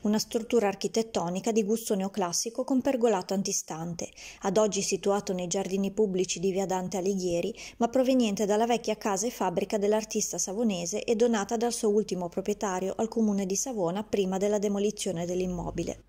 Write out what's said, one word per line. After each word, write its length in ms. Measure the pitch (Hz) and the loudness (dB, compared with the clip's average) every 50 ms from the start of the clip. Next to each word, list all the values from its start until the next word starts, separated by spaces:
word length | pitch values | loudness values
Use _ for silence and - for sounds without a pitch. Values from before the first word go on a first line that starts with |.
una 180 | - 208 208 214 | 2 2 2 2
struttura 480 | - - - 240 226 240 254 233 214 | 0 0 -4 -4 -2 2 2 4 4
architettonica 840 | 196 196 - - 196 - 226 226 226 - 202 170 175 180 190 185 233 | 2 0 0 -4 0 0 0 -2 0 -2 -2 -2 0 -4 -2 -2 2
di 120 | 220 226 208 | 2 2 2
gusto 320 | 190 226 220 - - 220 | 2 0 -2 0 -2 -2
neoclassico 680 | 190 190 196 - 208 190 175 170 - - 233 - - 254 | 0 0 -4 -2 -2 -2 0 0 -2 -4 -2 -4 -6 -2
con 160 | - 277 262 | 2 0 2
pergolato 520 | - 277 269 240 226 240 208 180 - - 196 | 2 2 2 4 4 4 4 2 0 0 -2
antistante, 800 | 196 190 202 196 - - - 170 160 165 175 170 170 202 - - - - - - - | 0 0 0 -2 -4 -4 -6 -8 -6 -6 -6 -6 -8 -10 -12 -12 -18 -18 -18 -16 -4
ad 160 | - 196 185 | -4 2 4
oggi 260 | 214 220 214 175 190 190 | 4 4 4 2 -2 -2
situato 500 | - 196 - - 202 196 202 196 - 190 | -2 -2 0 2 2 2 2 0 -2 -4
nei 140 | 180 180 | -4 -4
giardini 420 | 170 175 196 196 190 190 196 196 196 | -2 -2 -2 -2 -2 -2 0 -2 0
pubblici 500 | 196 - 220 202 185 185 190 185 - 175 | 2 2 0 2 2 0 0 -2 -2 -2
di 120 | 170 196 | 0 0
via 160 | 180 190 196 | 0 0 0
Dante 300 | 175 185 185 185 175 - | 0 -2 -2 -2 -2 -4
Alighieri, 580 | 196 175 196 202 190 180 180 170 170 175 196 233 - - - - | -2 0 0 0 0 0 0 0 0 0 -2 -6 -8 -14 -16 -2
ma 100 | - 233 | -2 -2
proveniente 580 | 233 - 262 254 247 269 254 240 214 196 190 220 | 2 4 2 4 4 4 4 4 2 2 0 2
dalla 220 | 190 208 208 226 | 2 4 2 4
vecchia 300 | 233 240 226 226 214 214 | 2 2 0 0 -2 -4
casa 280 | 208 - 226 196 185 208 | -2 0 -2 0 0 -2
e 60 | 247 | -4
fabbrica 480 | - - 214 185 175 170 196 190 233 208 | -2 0 -2 0 0 0 -2 0 0 0
dell'artista 580 | 196 208 214 220 214 - - 214 202 - - | 2 2 2 2 0 -2 -2 -2 -2 -2 -2
savonese 680 | 175 - - 185 214 247 220 196 175 175 170 208 208 - | -4 -4 -4 -2 0 0 2 2 0 -4 -4 -4 -4 0
e 100 | - 233 | 0 2
donata 420 | 208 240 240 233 208 196 - 233 | 4 4 4 4 0 0 -2 -2
dal 160 | 220 233 240 226 | 0 0 0 -2
suo 160 | - - 214 | 2 2 4
ultimo 400 | 208 220 208 - 190 180 180 170 | 4 4 2 0 -4 -4 -4 -4
proprietario 640 | - 190 190 208 208 - - 202 185 185 190 190 - | -4 -4 -2 -2 -4 -2 -2 -2 -2 -2 -2 -2 -2
al 100 | - 226 | -2 -4
comune 400 | 220 - 233 220 208 202 196 202 | -2 0 0 2 2 2 0 0
di 80 | 185 196 | 0 -2
Savona 480 | 196 - 269 247 214 180 165 180 202 214 | -2 -2 -4 -2 0 0 0 0 -2 -4
prima 340 | - - 214 196 185 190 | -2 0 0 0 0 0
della 220 | 190 196 208 208 208 | 0 2 2 2 2
demolizione 680 | 196 208 202 202 202 214 208 - - 196 175 165 175 | 0 0 0 2 0 0 -2 -2 -4 -4 -2 -4 -4
dell'immobile. 760 | 175 180 180 185 180 180 175 170 160 - 170 170 - - - - | -2 -2 -2 -2 -2 -2 -4 -6 -6 -4 -4 -4 -6 -6 -10 -14